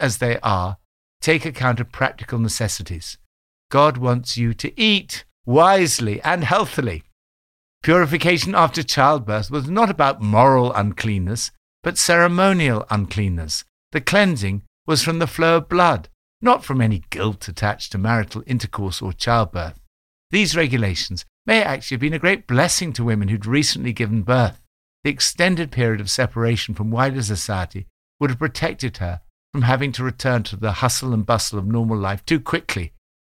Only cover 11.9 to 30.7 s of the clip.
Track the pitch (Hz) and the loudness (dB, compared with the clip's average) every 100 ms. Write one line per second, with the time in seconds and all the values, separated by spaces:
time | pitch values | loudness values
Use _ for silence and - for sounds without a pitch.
11.9 | 175 - 170 175 175 190 180 147 110 - | -2 2 4 4 4 4 4 2 0 0
12.9 | 107 92 107 98 85 78 - - _ _ | -2 -2 -2 -2 -2 -4 -8 -10 _ _
13.9 | 156 - 196 196 139 98 101 - _ - | -6 2 4 4 2 -2 -4 -8 _ -2
14.9 | 147 165 165 165 - 165 165 151 175 175 | 0 0 0 -2 2 4 2 2 2 4
15.9 | 110 - _ _ - 233 254 - 131 117 | 2 -4 _ _ -2 2 2 2 0 2
16.9 | 98 - - 104 98 - 90 104 104 - | 0 -4 -4 -4 -4 -10 -4 -2 -2 -6
17.9 | 98 107 117 113 110 - 123 107 - 98 | -4 0 0 -2 -8 -4 -4 -4 -6 -6
18.9 | - 95 87 - 117 98 87 82 - _ | -4 -8 -6 0 0 0 -4 -8 -10 _
19.9 | _ _ _ - 202 202 165 151 123 101 | _ _ _ -2 0 2 2 0 0 0
20.9 | 87 - 90 - _ - 220 190 135 - | -2 -6 -10 -12 _ 0 2 2 -4 -6
21.9 | 127 147 156 175 208 - 123 170 - 175 | -4 -4 0 0 -2 0 2 2 0 -4
22.9 | 123 120 107 98 107 107 139 143 131 123 | -4 -2 0 0 -2 0 0 0 -2 -4
23.9 | 107 110 113 92 127 113 - _ _ _ | -4 -2 -2 0 2 2 -2 _ _ _
24.9 | _ 147 147 - - 180 175 160 - 117 | _ -6 -2 -2 0 0 0 -2 0 0
25.9 | 107 98 - 123 113 113 117 - 101 107 | 0 -2 -2 -2 0 0 0 -2 -4 -2
26.9 | 117 135 131 107 98 - 98 87 98 - | 0 0 0 -2 -4 -4 -4 -4 -8 -14
27.9 | _ _ - 139 127 156 - 160 - 123 | _ _ -4 -2 -2 -4 -4 -6 -4 -8
28.9 | - 90 87 - _ _ 143 120 131 143 | -6 -8 -8 -12 _ _ 0 2 2 0
29.9 | 120 127 123 135 123 98 98 110 | -4 -6 -2 0 0 -2 -4 -4